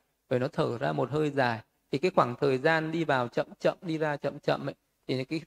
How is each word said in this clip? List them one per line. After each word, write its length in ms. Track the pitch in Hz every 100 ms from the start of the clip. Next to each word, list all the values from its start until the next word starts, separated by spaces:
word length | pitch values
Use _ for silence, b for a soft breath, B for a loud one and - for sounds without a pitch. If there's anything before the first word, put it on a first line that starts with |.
| _ _ _
rồi 120 | 127
nó 80 | 135
thở 300 | - 139 117
ra 140 | 143
một 180 | 151 127
hơi 200 | 147 151
dài, 300 | 139 123 113 - _ _
thì 80 | 139
cái 120 | 180
khoảng 240 | 180 131 120
thời 180 | 143 131
gian 340 | 147 160 160
đi 120 | 165
vào 240 | 156 135 120
chậm 180 | - 147 -
chậm, 160 | 160 -
đi 160 | 185 156
ra 180 | 156 143
chậm 220 | 143 143
chậm 300 | - 143 139
ấy, 60 | - _ _ -
thì 180 | 131
cái 160 | 131 160